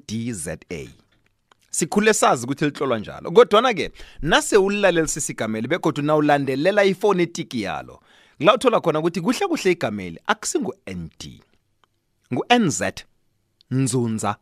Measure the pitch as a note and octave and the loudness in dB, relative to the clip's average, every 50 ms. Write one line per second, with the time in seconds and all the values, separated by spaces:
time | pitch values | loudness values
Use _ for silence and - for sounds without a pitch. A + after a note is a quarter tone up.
0 | - - G#2 A#2 A#2 B2 A#2 F2+ D2 E2+ D#2+ - - - F2 D#2 C2+ A#1+ - _ | -6 -8 -8 -6 -6 -6 -6 -8 -8 -10 -10 -12 -12 -12 -12 -12 -12 -14 -18 _
1 | _ _ _ _ _ _ _ _ _ _ _ _ _ _ - - F3+ - - G3 | _ _ _ _ _ _ _ _ _ _ _ _ _ _ -6 -6 -4 -2 0 2
2 | G#3+ A3 G#3 - B3 A3 F3 B2+ A#2 B2 C#3 - D#3 D3 C#3+ - D3 C3+ A#2+ A2 | 2 4 4 4 4 2 2 2 -2 -4 -4 -2 -2 -2 -2 -2 -2 -2 -2 -2
3 | F#2 D#2 C#2 - - - E3+ A3 A#3+ - G3+ G#3+ B3 C4 A3 D#3+ G#2 E2+ - - | -4 -8 -14 -12 -10 4 6 6 6 6 6 4 4 2 0 -2 -4 -6 -8 -14
4 | - - - - B2 D#3 A3 D4 D4+ - A#3+ G3+ F#3+ G3 G3+ G#3 G3+ F#3 F3 E3 | -20 -20 -14 -8 -2 2 2 2 2 4 4 4 4 2 2 2 2 4 4 2
5 | D#3+ C#3+ - D#3 - - - - A#2+ A2 A2 A2 A#2 C3 E3 F3+ - E3 - D3 | 0 0 -2 -6 -6 -8 -6 -6 -6 -4 -4 -4 -4 -4 -2 0 0 -2 -2 0
6 | C#3+ D3+ D#3 D#3 D3+ D3 D3 C#3+ C#3 - D3+ C3+ D#3 F#3+ G#3 G#3 G3+ G3 F#3 - | 0 2 2 2 4 4 2 2 2 -2 -2 0 0 2 4 4 4 2 2 2
7 | - G#3 G3 F3+ F3 E3 - F3 D#3+ - C3 A#2 G2 F2+ D#2 C2+ B1+ A#1+ - - | 2 2 2 2 0 -2 -4 -8 -10 -8 -6 -6 -4 -4 -6 -8 -10 -14 -18 -20
8 | _ _ _ _ _ _ _ - C3+ G3 B3+ A#3+ - B3 A3+ E3+ - E3+ D3+ D#3 | _ _ _ _ _ _ _ 2 4 4 4 4 4 2 2 2 2 0 0 0
9 | D#3+ F3 - F#3+ E3 A3 B3+ - G4+ G4 E4 - - F#3 F3 - - A2+ G#2 G2+ | 0 -2 -2 -2 -2 -2 -2 -2 -2 -2 -2 0 0 0 0 0 -2 -4 -6 -6
10 | F#2 F2 E2 - - - - - - - - E4 A3+ D3+ - - _ G3 F#3+ F3 | -8 -10 -12 -6 -4 -4 -4 -4 -4 -4 -4 -4 -4 -6 -8 -10 _ -12 -12 -10
11 | E3 - - - - - - - _ _ _ _ _ _ _ _ _ _ _ _ | -12 -12 -14 -16 -18 -18 -18 -20 _ _ _ _ _ _ _ _ _ _ _ _
12 | _ _ _ _ _ _ B2 C3 - - A#3+ B3 A3 D#3 A2 - G2 F#2+ - - | _ _ _ _ _ _ -6 -4 0 2 2 4 4 2 0 0 -4 -4 -6 -8
13 | - _ _ _ _ _ _ _ _ _ _ _ _ _ B2 C3 C3+ A#2+ B2 C3 | -14 _ _ _ _ _ _ _ _ _ _ _ _ _ -2 0 0 0 0 0
14 | A#2+ A2+ A2 G#2 G#2+ G2+ G#2 - | 0 -2 -2 -4 -4 -4 -6 -6